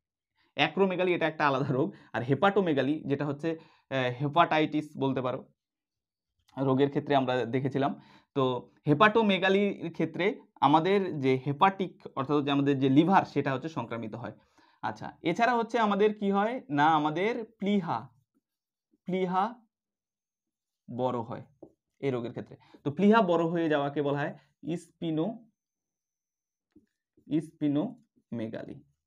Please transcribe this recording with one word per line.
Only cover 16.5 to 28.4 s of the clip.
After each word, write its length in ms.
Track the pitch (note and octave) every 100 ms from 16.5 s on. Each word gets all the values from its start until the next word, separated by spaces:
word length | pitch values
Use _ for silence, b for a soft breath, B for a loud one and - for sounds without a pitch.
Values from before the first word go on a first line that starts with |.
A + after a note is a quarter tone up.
| B3+ -
না, 160 | C#3+ D3+
আমাদের 580 | D#3+ D3+ D3+ G#3 A#3+
প্লিহা, 640 | A3 - F#3+ G#3 E3 A#2+ B2+ _ _ _ _ _ _ _ _ _
প্লিহা 500 | - F#3 F#3 F#3 G#3+ B3 _ _ _ _ _ _ _ _ _ _ _ _ - A#2+
বড় 220 | B2+ B2
হয় 240 | A#2 - - - - _ _ -
এই 100 | C#3
রোগের 200 | B2 A#2
ক্ষেত্রে। 260 | - G2+ - b b
তো 60 | D3
প্লিহা 320 | C#3+ G3+ A3+
বড় 220 | F#3 E3
হয়ে 240 | E3 E3+ E3
যাওয়াকে 340 | D3+ C#3 D3
বলা 160 | C#3+ C#3+
হয় 180 | D#3 - b _ - E3+
স্পিনো, 720 | - - E3 D#3 F3 B3 - _ _ _ _ _ _ _ _ _ _ _ _ _ _ _ _ _ - D3+
স্পিনোমেগালি। 1400 | D#3 - D3+ C#3+ B3 - _ _ - A#2+